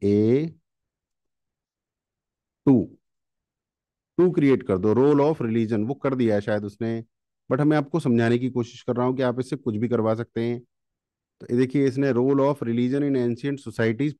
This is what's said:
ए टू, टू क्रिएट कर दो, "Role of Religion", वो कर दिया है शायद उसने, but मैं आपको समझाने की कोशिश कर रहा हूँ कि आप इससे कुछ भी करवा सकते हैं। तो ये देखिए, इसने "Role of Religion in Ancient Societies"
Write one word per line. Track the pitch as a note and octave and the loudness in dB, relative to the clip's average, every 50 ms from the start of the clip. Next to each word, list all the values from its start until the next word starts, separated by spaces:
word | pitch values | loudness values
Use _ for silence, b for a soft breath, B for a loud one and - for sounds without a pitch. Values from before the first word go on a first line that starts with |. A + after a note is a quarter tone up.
| - | 0
ए | G2+ G#2 G#2 G#2+ A2+ B2 C#3+ D#3+ E3+ - - _ _ _ _ _ _ _ _ _ _ _ _ _ _ _ _ _ _ _ _ _ _ _ _ _ _ _ _ _ _ _ _ _ _ _ _ _ _ _ _ _ | 2 2 2 4 2 2 0 0 -4 -8 -14 _ _ _ _ _ _ _ _ _ _ _ _ _ _ _ _ _ _ _ _ _ _ _ _ _ _ _ _ _ _ _ _ _ _ _ _ _ _ _ _ _
टू, | C#3 C3+ A#2 F2+ - - _ _ _ _ _ _ _ _ _ _ _ _ _ _ _ _ _ _ _ _ _ _ _ _ - | 4 4 4 2 -2 -8 _ _ _ _ _ _ _ _ _ _ _ _ _ _ _ _ _ _ _ _ _ _ _ _ 2
टू | F3+ F#3 | 2 2
क्रिएट | - E3+ D3 C#3 C3 G#2+ - | 2 2 4 4 2 2 0
कर | - F#2+ F#2 | -2 -2 0
दो, | F#2 G#2+ A2 | 2 2 2
"Role | A#2 C3+ D3 D3 C#3+ | 4 4 4 4 4
of | C#3+ D3+ D#3+ - B2+ | 2 0 0 -2 -4
Religion", | A2+ A2+ A#2 A#2 G#2+ A#2 G#2 G#2+ A#2 | -2 -2 -2 -2 0 -2 -2 -2 -4
वो | C#3+ | -6
कर | - - C#3 C3 | -4 -4 -4 -2
दिया | B2+ A#2+ A2 G#2 | 0 0 0 0
है | G2+ | 0
शायद | G2+ A2+ G#2+ G#2 G#2 | -2 -2 -4 -4 -4
उसने, | G#2 - _ A#2 A2+ A#2 A2+ A2+ - _ _ _ _ _ _ _ - | -8 -10 _ -6 -6 -6 -6 -10 -14 _ _ _ _ _ _ _ -4
but | B2+ C3 | -2 0
मैं | D3 D3+ D3+ | 2 2 2
आपको | D3+ C#3 - - E3+ | 0 0 -2 -4 -4
समझाने | D#3 C#3 A#2 A#2 A#2 A#2 A#2+ A#2+ | 0 2 2 2 4 2 2 0
की | B2+ B2+ | 0 -2
कोशिश | B2 B2 A#2 A#2+ - - - | -4 -4 -6 -6 -8 -12 -6
कर | - A#2+ | -4 -2
रहा | A#2+ B2 | 0 0
हूँ | B2+ C3 | -2 0
कि | B2+ C3 | 0 -2
आप | B2 A#2+ B2+ | -2 -2 -4
इससे | B2 - D#3 | -6 -6 -8
कुछ | B2+ - B2 G#2+ | -6 -6 -6 -4
भी | G#2 A#2 A2+ | -2 -2 -2
करवा | A#2+ A2+ G#2+ A2 A2 | 0 0 0 0 0
सकते | A2+ A#2 - _ A2+ | -2 -4 -8 _ -4
हैं। | A#2 A#2+ A#2+ B2 A#2+ _ _ _ _ _ _ _ _ _ _ _ _ _ _ _ | -4 -4 -4 -6 -10 _ _ _ _ _ _ _ _ _ _ _ _ _ _ _
तो | - - | -8 -2
ये | B2 | 0
देखिए, | B2 C3 B2+ - C#3+ C#3 | 0 0 2 2 2 0
इसने | C3+ A#2 C#3 C#3 C#3 B2 | 2 0 0 0 0 2
"Role | A#2 B2+ C3+ C#3 C#3 | 2 2 2 2 2
of | C3+ C#3 D3 | 2 0 0
Religion | - - A#2 A#2 A#2+ B2 B2 C3 C#3+ D3 | -2 -4 -4 -2 0 0 0 0 -2 -2
in | C#3+ C3+ | 0 0
Ancient | B2+ A#2+ A#2+ A#2 A#2 - C#3 C#3+ C#3 - A2+ | 0 0 -2 -2 -4 -4 -6 -6 -6 -10 -10
Societies" | G#2+ - A2+ A2+ A2+ A2 C#3 D3+ C#3 - | -4 -2 0 0 0 0 -2 -4 -4 -6